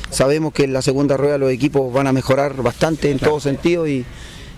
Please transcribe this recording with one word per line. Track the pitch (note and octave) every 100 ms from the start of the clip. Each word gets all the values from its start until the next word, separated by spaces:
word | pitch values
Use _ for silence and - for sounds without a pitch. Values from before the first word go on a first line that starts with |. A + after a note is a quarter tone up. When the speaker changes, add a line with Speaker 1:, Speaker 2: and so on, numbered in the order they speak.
| -
Speaker 1:
sabemos | - C3+ D#3 D#3+
que | -
en | C#3
la | C3
segunda | C3+ C3+ C#3+ C3+
rueda | C#3+ C#3+
los | C3+
equipos | B2 C#3+ C#3+ B2+
van | B2+ C#3
a |
mejorar | C3 B2 C3+ C#3+ C3+
bastante | A#2 - D#3+ D#3 D3
en | C#3
Speaker 2:
Claro. | D3+
Speaker 1:
todo | D3+
sentido | C#3 C3+ E3+ E3+ D#3
y, | C3+ B2 - - - -